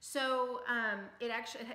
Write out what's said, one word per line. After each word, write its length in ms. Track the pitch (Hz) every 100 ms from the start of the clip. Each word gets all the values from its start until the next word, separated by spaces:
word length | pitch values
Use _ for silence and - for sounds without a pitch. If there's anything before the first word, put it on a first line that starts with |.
So, 600 | - 277 262 254 247 240 240
um, 320 | 240 220 196 196 -
it 140 | 240
actually, 320 | 233 240 - 226